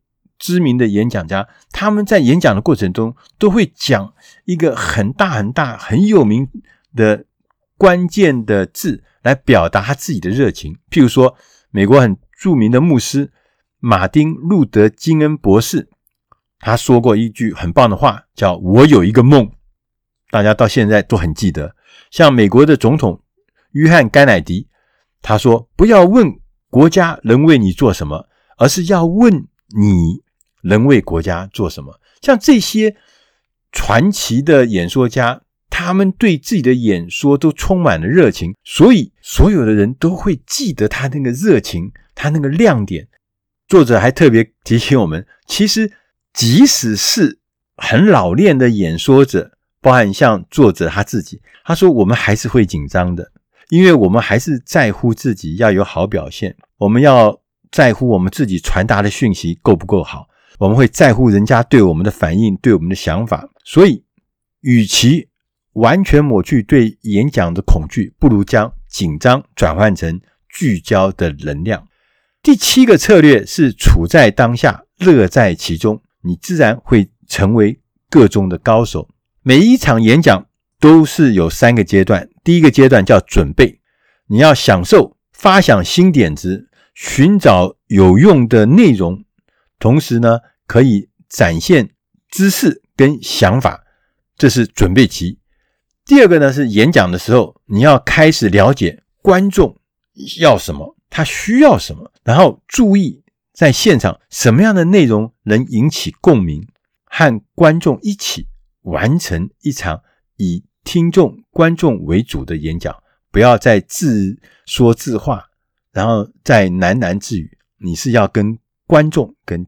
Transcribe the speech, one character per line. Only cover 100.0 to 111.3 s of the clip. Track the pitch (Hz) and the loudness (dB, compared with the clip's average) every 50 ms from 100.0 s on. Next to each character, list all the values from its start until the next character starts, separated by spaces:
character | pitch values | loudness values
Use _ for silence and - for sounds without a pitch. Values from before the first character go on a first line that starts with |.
| _ _ _ - - - - - | _ _ _ -20 -20 -18 -8 -2
要 | 165 151 117 | 0 2 2
什 | 90 - - 80 | 0 -2 -8 -12
么， | 71 71 - - _ _ _ | -12 -14 -16 -20 _ _ _
他 | - - 156 | -8 -6 -6
需 | - - - - 196 226 262 | -6 -6 -10 -6 -4 0 2
要 | 302 285 185 - | 4 4 4 2
什 | - - - | -2 -8 -14
么， | - 233 - _ _ _ | -18 -18 -20 _ _ _
然 | 117 117 | -2 2
后 | 156 190 139 101 - _ | 2 2 2 0 -4 _
注 | _ - - 240 202 196 | _ -2 0 0 2 2
意 | 202 185 135 - - _ _ _ _ _ _ _ | 0 0 -2 -6 -12 _ _ _ _ _ _ _
在 | - 165 147 123 | -2 0 0 0
现 | - - 226 165 117 | 2 2 0 0 2
场 | - 95 78 - _ _ | 0 -4 -6 -8 _ _
什 | - - - 127 113 | -12 -2 0 0 2
么 | 151 208 | 2 2
样 | 226 202 | 2 2
的 | 185 165 | 0 0
内 | 170 196 202 156 | 2 2 2 2
容 | 120 110 104 110 113 - _ _ | 2 0 -2 -4 -6 -10 _ _
能 | 104 104 113 131 | -2 -2 -2 -2
引 | - 127 107 110 - | -2 -2 -2 -2 -2
起 | - - - - - _ | -2 -6 -10 -12 -12 _
共 | - 190 151 113 92 | 0 2 2 2 0
鸣， | 82 73 76 92 - _ _ _ _ _ _ _ | -2 -6 -8 -12 -16 _ _ _ _ _ _ _
和 | _ - - 160 143 117 104 - _ _ | _ -4 -2 0 0 0 -4 -8 _ _
观 | - 170 156 156 170 | 0 2 2 2 2
众 | - 165 127 - - | 0 -2 -4 -2 -6
一 | 208 202 | -8 -8
起 | - - - - - 87 - - _ _ _ _ _ _ | -8 -10 -12 -12 -12 -14 -16 -20 _ _ _ _ _ _
完 | 87 82 73 87 113 151 175 | -10 -8 -4 -2 -2 -2 -2
成 | - - 92 80 92 - - _ _ | -4 -6 -6 -6 -8 -8 -12 _ _
一 | 147 135 | -10 -8
场 | - - 80 78 - - _ _ _ _ _ _ | -8 -8 -10 -10 -10 -12 _ _ _ _ _ _
以 | - 101 90 87 92 - _ _ _ _ | -8 -6 -6 -6 -8 -10 _ _ _ _
听 | - - 175 165 170 | -6 -4 -2 -2 0
众、 | 165 190 165 110 | 0 0 0 0